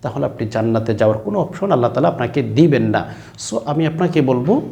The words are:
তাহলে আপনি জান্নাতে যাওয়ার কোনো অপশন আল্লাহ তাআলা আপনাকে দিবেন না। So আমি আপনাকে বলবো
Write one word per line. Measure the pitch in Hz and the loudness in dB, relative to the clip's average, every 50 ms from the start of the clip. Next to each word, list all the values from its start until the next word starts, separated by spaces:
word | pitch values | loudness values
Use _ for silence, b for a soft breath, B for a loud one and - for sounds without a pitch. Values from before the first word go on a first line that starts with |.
| - | -8
তাহলে | 135 107 139 143 | -6 -6 -4 -4
আপনি | 123 - - 120 110 | -4 -4 -4 -8 -4
জান্নাতে | - 117 110 113 113 113 110 113 113 | -2 -2 0 2 0 0 0 0 0
যাওয়ার | 104 113 110 110 110 | 2 2 2 2 0
কোনো | - 202 202 202 | -2 -4 -2 -2
অপশন | 170 - - - 196 202 180 | -2 -2 -4 -6 -2 2 2
আল্লাহ | 131 120 120 | 2 2 2
তাআলা | 120 127 143 175 | 0 2 0 0
আপনাকে | 170 - 123 120 - 143 131 | 0 0 -4 -2 -2 -2 -2
দিবেন | 113 107 117 160 170 151 123 113 | 0 4 4 6 6 6 4 2
না। | 110 104 110 82 B B B B B B B - - | 2 0 0 -2 B B B B B B B -12 -6
So | - - - | -6 -6 -4
আমি | 147 147 156 165 | -4 -2 0 0
আপনাকে | 151 160 160 180 170 - 165 | -2 0 0 -2 0 2 2
বলবো | 139 131 131 123 123 147 214 285 - - | 2 2 2 0 2 2 0 0 0 -6